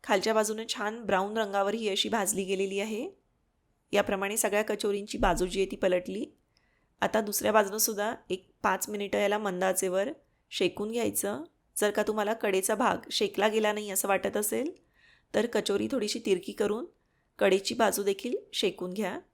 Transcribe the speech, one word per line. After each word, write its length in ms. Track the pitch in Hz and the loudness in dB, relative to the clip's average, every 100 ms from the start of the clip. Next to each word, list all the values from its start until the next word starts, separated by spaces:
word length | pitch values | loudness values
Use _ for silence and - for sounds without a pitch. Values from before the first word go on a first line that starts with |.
खालच्या 300 | - 208 202 | 2 2 4
बाजूने 300 | 220 214 220 226 | 2 2 -2 -6
छान 340 | - 208 233 | -4 -4 -4
ब्राऊन 340 | 208 190 196 220 | 0 0 0 -2
रंगावर 360 | 208 202 196 | 0 0 0
ही 140 | 226 214 | 0 -2
अशी 200 | 190 - | -2 0
भाजली 360 | 226 190 190 | 0 0 -2
गेलेली 360 | 185 190 196 196 | -2 -2 -2 -2
आहे. 300 | 214 214 330 - _ _ _ _ _ _ _ | -4 -4 -8 -12 _ _ _ _ _ _ _
याप्रमाणे 440 | 202 202 196 196 214 | 0 2 0 -2 0
सगळ्या 260 | 214 208 | 2 2
कचोरींची 560 | 214 208 208 202 208 - | 0 -2 0 -2 -4 0
बाजू 280 | 208 165 180 | 2 2 0
जी 140 | 196 | 0
आहे, 100 | 190 | -2
ती 60 | 196 | 0
पलटली. 500 | 190 180 180 190 262 _ _ _ _ _ _ _ | 2 2 0 -8 -8 _ _ _ _ _ _ _
आता 200 | 196 214 | 0 0
दुसऱ्या 320 | 208 202 208 | 0 -2 4
बाजूनं 260 | 214 196 214 | 4 2 0
सुद्धा 360 | - 202 208 - _ | 0 0 -4 -4 _
एक 200 | 185 _ _ | -8 _ _
पाच 260 | 208 190 - | -2 -2 -4
मिनिटं 300 | 208 202 202 | -6 -2 0
याला 200 | 202 208 | 2 2
मंद 260 | 208 180 | -2 0
आचेवर 440 | 190 185 185 185 208 311 _ _ _ | 0 2 0 0 -2 -6 _ _ _
शेकून 400 | - 180 - 208 | 0 0 0 -4
घ्यायचं. 520 | 233 214 208 202 240 330 _ _ - | 0 0 0 -4 -4 -10 _ _ 0
जर 140 | 208 | 2
का 120 | 202 | 2
तुम्हाला 300 | 214 214 208 | 0 0 0
कडेचा 420 | 226 214 190 185 | 0 2 2 2
भाग 220 | 208 240 - - | 2 2 2 -2
शेकला 380 | - 202 - 214 | -2 0 2 2
गेला 240 | 214 214 | 4 0
नाही 180 | 208 208 | 0 -4
असं 180 | 190 202 | -2 2
वाटत 280 | 190 196 208 | 2 2 0
असेल, 340 | 208 226 285 - _ _ _ _ _ | 0 -2 -4 -8 _ _ _ _ _
तर 120 | 208 226 | 0 2
कचोरी 420 | 220 - 202 214 | 0 0 0 0
थोडीशी 280 | 262 208 240 214 | -2 -2 -4 0
तिरकी 260 | 185 - | 0 0
करून 320 | 202 202 214 339 _ _ _ _ - | -2 -2 -2 -6 _ _ _ _ 0
कडेची 360 | 196 190 196 | 4 4 0
बाजू 280 | 233 220 190 | 2 2 2
देखील 340 | 202 196 240 - - | -2 -2 -4 -6 -6
शेकून 400 | - 202 - 180 | -2 -2 -2 -8
घ्या. 260 | 190 196 - - | -4 -6 -6 -14